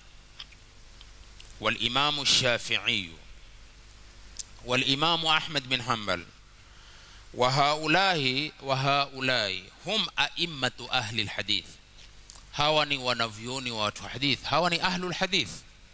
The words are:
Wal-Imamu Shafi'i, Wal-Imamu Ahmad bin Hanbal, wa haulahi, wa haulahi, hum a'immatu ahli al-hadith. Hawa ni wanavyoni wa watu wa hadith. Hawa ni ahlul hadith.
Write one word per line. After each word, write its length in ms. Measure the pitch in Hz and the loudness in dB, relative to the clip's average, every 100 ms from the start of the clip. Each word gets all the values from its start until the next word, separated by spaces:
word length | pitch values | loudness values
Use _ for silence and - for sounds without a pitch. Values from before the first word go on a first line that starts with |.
| - - - - - - - - - - - - - - - - | -20 -20 -20 -20 -20 -20 -20 -20 -20 -20 -20 -20 -20 -20 -18 -2
Wal-Imamu 640 | 107 113 117 131 147 147 127 | -2 0 0 2 2 2 2
Shafi'i, 840 | - 127 113 - 107 107 110 85 80 - - - - - - - - - - - - - - 117 | 4 4 2 0 0 2 0 -2 -10 -16 -18 -18 -18 -20 -20 -20 -20 -20 -18 -16 -10 -10 -8 0
Wal-Imamu 680 | 127 127 139 160 165 160 | 2 2 2 2 2 4
Ahmad 300 | 156 156 143 127 | 2 2 -4 -2
bin 140 | 127 | -2
Hanbal, 440 | 120 113 98 87 98 - - - - - - - - - - | 0 0 0 -2 -4 -18 -20 -20 -20 -20 -20 -20 -20 -20 -8
wa 180 | 117 123 | 2 4
haulahi, 1000 | 139 143 151 156 175 196 165 131 135 151 - | 6 4 4 4 4 6 4 2 0 -2 -6
wa 140 | 135 131 | -2 0
haulahi, 840 | 139 143 135 131 131 123 101 92 95 - 170 | 2 2 2 0 2 2 2 -2 -8 -12 -4
hum 220 | 220 170 - | -2 -2 -2
a'immatu 760 | 143 - 170 143 127 - 120 | -2 0 -4 -2 -4 -4 -2
ahli 300 | 127 107 113 | -2 0 -2
al-hadith. 460 | 101 - 101 98 - - - - - - - - - | -2 -4 -2 -2 -2 -16 -18 -20 -20 -20 -16 -16 -10
Hawa 340 | - 147 151 143 | 0 2 4 2
ni 120 | 139 | 0
wanavyoni 760 | 123 117 117 104 120 135 123 | 0 0 0 -2 -6 -6 -4
wa 120 | 113 | -2
watu 200 | 104 - | -2 -2
wa 60 | 101 | -8
hadith. 340 | 127 139 117 | -2 0 0
Hawa 260 | - 151 175 | 2 2 2
ni 100 | 170 | 2
ahlul 340 | 185 180 180 | 0 -2 -2
hadith. 360 | - 190 185 110 - - - - | -2 0 0 -2 -6 -14 -20 -20